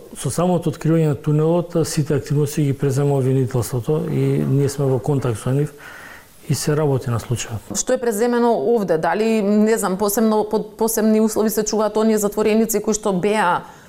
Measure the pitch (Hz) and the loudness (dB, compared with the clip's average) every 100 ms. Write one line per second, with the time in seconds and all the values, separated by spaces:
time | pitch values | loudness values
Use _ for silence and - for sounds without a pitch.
0 | - - 139 143 180 175 165 - 156 165 | -12 -8 -6 -2 0 0 -2 -2 2 2
1 | 156 143 151 151 160 175 170 170 156 - | 2 0 0 2 2 2 0 -2 -2 -2
2 | 139 147 - 143 147 - 143 131 143 127 | 0 -2 0 0 0 0 0 0 0 0
3 | 143 139 131 135 123 127 - 123 113 156 | 2 2 2 2 0 -2 -2 -4 -2 -2
4 | 170 139 135 139 147 135 139 143 139 131 | 0 -2 0 0 2 2 0 0 0 0
5 | - 139 127 107 127 135 151 - - - | 0 0 0 -2 -2 0 -2 -6 -20 -20
6 | - - - - - - - 147 151 135 | -20 -20 -20 -14 -4 -2 0 0 2 0
7 | - 117 - 117 - 104 - - - 254 | 0 -4 -2 -6 -6 -10 -8 -6 -2 -2
8 | 240 202 240 240 240 208 202 233 185 160 | -2 0 0 2 2 2 2 0 2 0
9 | 165 185 226 220 202 208 214 220 196 190 | 0 0 0 2 2 4 4 2 0 0
10 | 208 220 220 214 208 220 - - 220 226 | 0 2 2 2 0 -2 -4 -2 -2 0
11 | 220 220 220 - 220 214 214 214 214 214 | 2 4 2 2 0 0 -2 0 0 2
12 | 220 214 196 208 214 214 220 208 214 214 | 2 2 0 0 2 2 2 0 -2 -2
13 | 214 185 202 214 175 156 - - | 0 0 0 2 2 0 -4 -20